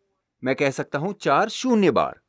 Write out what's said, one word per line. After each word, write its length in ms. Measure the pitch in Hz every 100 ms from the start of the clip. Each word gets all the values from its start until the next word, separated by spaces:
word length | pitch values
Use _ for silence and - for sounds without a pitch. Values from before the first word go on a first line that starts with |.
| _ _ _ _
मैं 120 | 127 135
कह 140 | 143
सकता 280 | 131 139 143
हूं, 140 | 180
चार 360 | 196 156 143 220
शून्य 420 | - 262 226 175
बार। 300 | 101 69 -